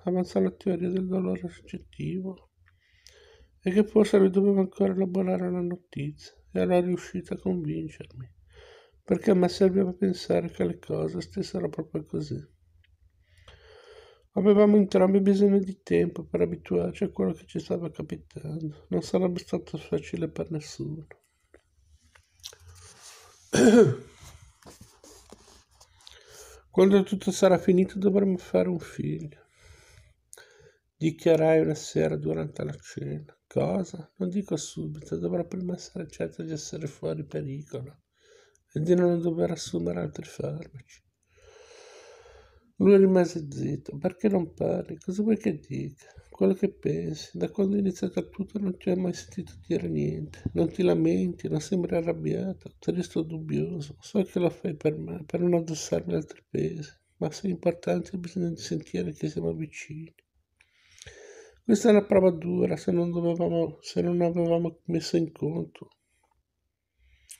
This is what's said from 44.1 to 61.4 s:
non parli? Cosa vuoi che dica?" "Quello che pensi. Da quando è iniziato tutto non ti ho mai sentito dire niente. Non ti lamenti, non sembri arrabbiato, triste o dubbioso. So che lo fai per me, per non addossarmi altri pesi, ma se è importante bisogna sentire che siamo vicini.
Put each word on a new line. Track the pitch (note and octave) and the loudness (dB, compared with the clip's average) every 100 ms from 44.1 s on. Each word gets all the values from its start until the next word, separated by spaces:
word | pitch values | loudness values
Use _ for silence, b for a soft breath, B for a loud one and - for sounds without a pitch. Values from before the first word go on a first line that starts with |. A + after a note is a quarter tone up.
| - G#3+ | -2 0
non | G3 E3 | 0 -2
parli? | - D#3+ F3 - D#3+ | -4 -2 -2 -6 -10
Cosa | - F#3+ | -8 -2
vuoi | G#3+ G#3+ | 0 0
che | G#3+ D3 | -2 -4
dica?" | - C3+ C#3+ C#3 b b b | -8 -10 -10 -14 b b b
"Quello | - F#3+ | 0 0
che | F#3+ G3 | 2 -2
pensi. | - D3+ D#3+ E3 D#3 - F3 | -2 -4 -4 -4 -8 -10 -6
Da | E3+ | -6
quando | - G3 G3+ | -2 0 2
è | |
iniziato | F#3+ F#3 F#3 F3+ - | 0 -2 -4 -4 -6
tutto | - G3 G#3 | -10 -8 -4
non | G3 F3+ | -6 -4
ti | - | -2
ho | F3+ | -2
mai | F3+ | -2
sentito | F3 - - - - | -6 -12 -12 -14 -16
dire | - E3 E3+ | -6 -4 -2
niente. | - D3 D#3+ D3+ - - | -2 -2 -4 -10 -8 -6
Non | E3+ E3 | -2 -2
ti | - | 2
lamenti, | F3+ E3 D#3+ F3+ F3+ - D#3+ | 2 4 2 2 0 -4 -4
non | D#3+ | -4
sembri | - F#3 F3 | -2 -2 0
arrabbiato, | F3 E3+ E3 D#3 E3 F#3+ - - - | -2 -2 -4 -4 -4 -4 -8 -14 -6
triste | - F3 - E3+ | -4 -4 -4 -4
o | |
dubbioso. | D#3+ D#3+ D#3 C#3+ D#3+ F3 D3 - | -4 -8 -6 -4 -4 -6 -10 -16
So | - G#3 | -4 -2
che | F#3 G3 | -2 0
lo | E3+ | 0
fai | - F#3 | -2 -8
per | D3+ D#3 D#3 | -2 -2 -2
me, | D#3+ F3 | -8 -10
per | D3+ E3+ | -6 0
non | F3 | 2
addossarmi | E3+ E3 D#3 - E3 E3+ | 2 0 -8 -2 -4 -2
altri | E3 D#3 - _ | -4 -4 -14 _
pesi, | - D#3 E3 D3 - _ _ | -4 -4 -6 -12 -16 _ _
ma | E3 | -6
se | - G3 | -4 -6
è | |
importante | E3+ F3 E3+ F3 F3 - F#3 | -2 -2 -2 -2 -2 -4 -10
bisogna | F3 F#3+ E3+ E3 | -8 -6 -4 -6
sentire | - D#3+ - F3+ F3 | -6 -8 -6 -6 -6
che | D3+ D#3 | -6 -6
siamo | E3 E3 | -4 -4
vicini. | D#3+ D#3 - - D#3 D#3+ _ _ _ _ _ B B B B B B B B | -4 -8 -12 -14 -14 -16 _ _ _ _ _ B B B B B B B B